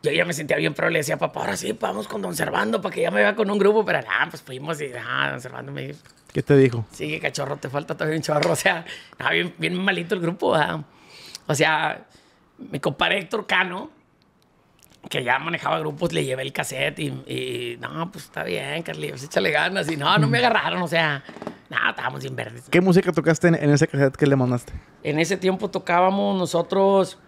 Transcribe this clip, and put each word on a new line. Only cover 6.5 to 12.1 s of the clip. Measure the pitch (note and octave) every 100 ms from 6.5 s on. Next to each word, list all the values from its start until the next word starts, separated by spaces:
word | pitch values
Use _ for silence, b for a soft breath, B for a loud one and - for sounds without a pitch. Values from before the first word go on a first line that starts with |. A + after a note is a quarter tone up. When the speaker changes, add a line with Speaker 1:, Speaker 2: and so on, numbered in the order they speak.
| C#3+
Speaker 2:
dijo? | C3+ A#2 A2+
Speaker 1:
"Sí, | - D3+ D#3
cachorro, | D#3 C3+ C3+ C#3+
te | D3
falta | C#3 D3+ D#3+
todavía | D#3 D#3+
un |
chorro". | D3 D3+ E3
O | E3
sea, | F#3+ F3 E3 B B -
ah, | C3
bien, | D#3+ F3 -
bien | D#3+ F3+
malito | F#3+ F#3 E3+ G3
el |
grupo, | E3+ F3+ C#4
¿verdad? | F3 D3+ E3 D3 B B B B B -
O | D3
sea, | D#3 D#3 D#3 - -